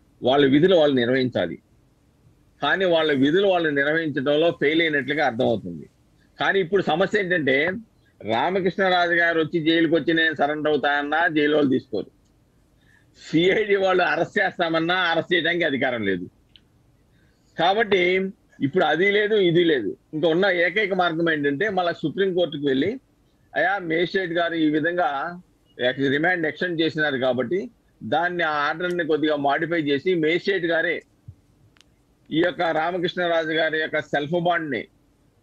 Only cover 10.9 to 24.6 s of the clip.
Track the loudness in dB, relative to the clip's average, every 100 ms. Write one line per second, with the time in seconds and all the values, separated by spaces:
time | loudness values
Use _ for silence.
10.9 | 0 0 0 2 2 2 2 2 0 -2
11.9 | -8 -8 _ _ _ _ _ _ _ _
12.9 | _ _ -20 -4 0 2 0 0 0 2
13.9 | 2 2 0 -2 -2 -2 -2 -2 0 0
14.9 | 0 0 -2 0 -2 0 -2 -2 0 -2
15.9 | -2 -2 -4 -6 _ _ -20 _ _ _
16.9 | _ _ _ _ _ _ -2 0 2 2
17.9 | 2 2 0 -2 -8 _ -6 -2 0 0
18.9 | 2 2 2 2 2 4 4 4 2 -2
19.9 | -8 _ -2 0 2 2 2 0 0 -2
20.9 | 0 0 0 0 0 -2 -2 -2 0 -2
21.9 | -4 -6 -2 -2 0 -2 -2 -2 0 -2
22.9 | -4 _ _ _ _ _ -2 -2 -2 -2
23.9 | -2 0 -2 -2 -2 -2 0